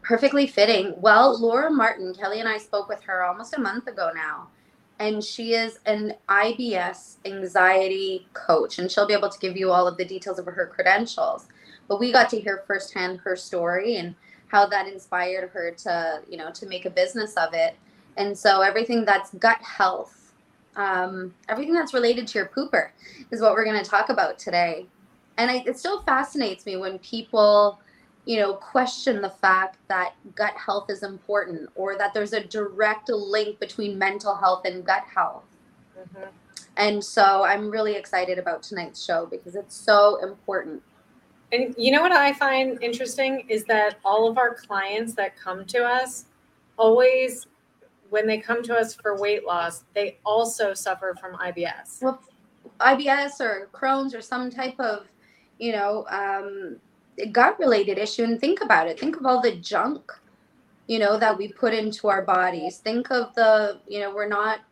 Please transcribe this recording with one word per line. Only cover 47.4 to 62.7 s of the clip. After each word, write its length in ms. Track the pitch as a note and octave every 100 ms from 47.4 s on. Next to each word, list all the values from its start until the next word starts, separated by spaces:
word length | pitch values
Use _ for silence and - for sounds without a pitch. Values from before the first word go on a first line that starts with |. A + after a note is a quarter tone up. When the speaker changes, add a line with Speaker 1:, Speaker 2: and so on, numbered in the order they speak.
| - _ _ _ _ _ G3+
Speaker 2:
when 180 | G#3 A3
they 120 | G#3+
come 240 | A3 A#3+
to 120 | A#3+
us 200 | A#3 A3
for 240 | - G#3+ G3+
weight 260 | G#3 G#3
loss, 400 | - F3 E3+ E3 _
they 240 | G#3 G3+ -
also 480 | G#3+ A3 A#3 - G#3+
suffer 420 | F#3+ - F#3 F#3+ F3+
from 160 | F#3 F3+
I 120 | F3+
B 160 | F3 E3+
S. 320 | - - -
Speaker 1:
Well, 220 | B3+ B3+ _ _ _ _ - _
I 140 | B3
B 140 | C4+ C#4+
S 300 | C#4 C#4+ C#4
or 300 | A#3+ G3+ G3
Crohn's 400 | - C4 C4+ C4+
or 80 | A#3+
some 260 | A3 B3 B3+
type 320 | A#3+ C4 B3+
of, 280 | A#3+ G#3 - _ _ _ _ _
you 140 | A#3
know, 340 | G#3+ G3+ G#3+ -
um, 680 | G3 G3 G3 G3+ G3 F#3 A#2+ _ _ _ - G#3+
gut-related 640 | A3 C4+ G#4+ D#4 A3 G3+ G3
issue. 260 | G#3+ -
And 160 | A#3 A#3
think 220 | C#4 F#4+
about 240 | E4 F#3 E3
it. 100 | D#3+
Think 180 | C#4 -
of 100 | C4
all 160 | B3+
the 140 | B3 F3+
junk, 540 | E3+ G3+ A3+ D4 - - _ _ _ _ _ _ -
you 120 | A3+
know, 200 | G3+ G#3+
that 180 | A3 G3
we 120 | G#3
put 260 | - A3+
into 340 | A3 G#3+ G#3+ G#3+
our 140 | G3
bodies. 560 | F#3 F#3 F3+ F3 D#3+